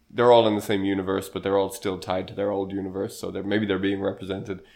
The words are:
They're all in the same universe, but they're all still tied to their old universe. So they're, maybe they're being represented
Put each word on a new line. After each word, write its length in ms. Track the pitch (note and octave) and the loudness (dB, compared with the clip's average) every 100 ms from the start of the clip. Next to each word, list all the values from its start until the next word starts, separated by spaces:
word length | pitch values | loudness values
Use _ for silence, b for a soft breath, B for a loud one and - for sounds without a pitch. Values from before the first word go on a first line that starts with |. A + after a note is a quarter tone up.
| _ | _
They're 220 | A2 A#2+ | 2 8
all 160 | A#2 A2 | 8 8
in 80 | |
the 60 | G#2 | 2
same 220 | - G2+ | 0 0
universe, 440 | G2 G2 F#2+ F#2+ - | 2 0 0 -2 -2
but 140 | F#2+ | -6
they're 160 | G2 G2 | 0 2
all 120 | F#2+ | 0
still 280 | - G2+ F#2 | -2 -6 -6
tied 300 | - F#2 F#2 | -4 -4 -4
to 60 | |
their 180 | G2+ G#2 | -4 -4
old 180 | G2 G2 | -2 -4
universe. 480 | F#2+ F#2+ F#2+ G2+ - | -4 -6 -6 -6 -6
So 140 | F#2 | -8
they're, 100 | F#2 | -6
maybe 240 | F#2+ G#2 G#2 | -2 0 2
they're 140 | F#2+ | 0
being 200 | G2 G2 | 0 0
represented 640 | G2 F#2+ F#2 F#2+ - F2+ B | -2 -4 -8 -8 -8 -12 B